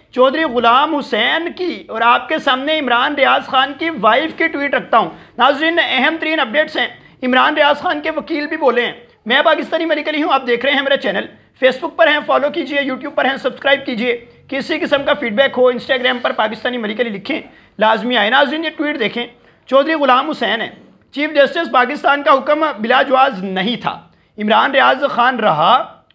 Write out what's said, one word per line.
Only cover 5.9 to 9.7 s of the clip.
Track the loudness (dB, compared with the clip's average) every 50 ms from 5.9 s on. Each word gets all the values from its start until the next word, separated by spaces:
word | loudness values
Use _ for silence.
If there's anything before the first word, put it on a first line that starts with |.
| 0 0 0 0 0
तरीन | -2 -2 -2 -2 -2
अपडेट्स | -2 0 0 -2 -2 0 -2
हैं। | -4 -4 -4 -6 -12 -20 -20 _ _ -2
इमरान | 0 2 4 4 4 2
रियाज | 2 2 2 2 0
खान | -2 -4 -4 -4
के | -4 -6
वकील | -6 -6 -6 -6 -4 -6 -4
भी | -6 -4
बोले | -2 0 0 2 0
हैं। | -2 -2 -6 -10 -16 -20 _ _ -4
मैं | 0 0 2 4
पाकिस्तानी | 4 2 2 0 -2